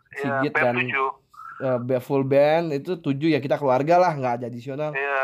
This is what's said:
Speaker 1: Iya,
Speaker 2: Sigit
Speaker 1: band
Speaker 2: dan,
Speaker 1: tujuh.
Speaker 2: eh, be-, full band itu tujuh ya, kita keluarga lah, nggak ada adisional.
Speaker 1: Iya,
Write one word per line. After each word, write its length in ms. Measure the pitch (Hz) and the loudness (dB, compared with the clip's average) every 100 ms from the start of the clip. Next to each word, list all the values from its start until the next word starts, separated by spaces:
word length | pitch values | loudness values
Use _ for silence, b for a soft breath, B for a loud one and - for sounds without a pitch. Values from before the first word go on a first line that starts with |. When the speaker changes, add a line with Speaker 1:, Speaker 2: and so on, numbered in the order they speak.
| _ | _
Speaker 1:
Iya, 160 | - 143 | -8 -4
Speaker 2:
Sigit 180 | 139 143 | -2 0
Speaker 1:
band 140 | 147 127 | 0 0
Speaker 2:
dan, 100 | 120 | 0
Speaker 1:
tujuh. 260 | 127 139 135 - _ B B B | -2 -2 -2 -4 _ B B B
Speaker 2:
eh, 160 | 135 123 | -2 -2
be-, 220 | 123 127 | 0 -2
full 220 | - 139 135 | 0 0 2
band 400 | 139 147 160 170 | 4 6 4 0
itu 180 | 139 143 175 | -4 -4 -4
tujuh 320 | 156 139 160 | -2 0 2
ya, 100 | 143 | 2
kita 160 | 143 151 | 0 -2
keluarga 400 | 143 156 147 175 | 2 2 4 4
lah, 140 | 180 | 4
nggak 220 | 147 127 120 | 2 -2 -4
ada 100 | 120 | -6
adisional. 440 | 123 120 135 151 | -10 -10 -6 -6
Speaker 1:
Iya, 300 | 139 139 135 | -4 -2 0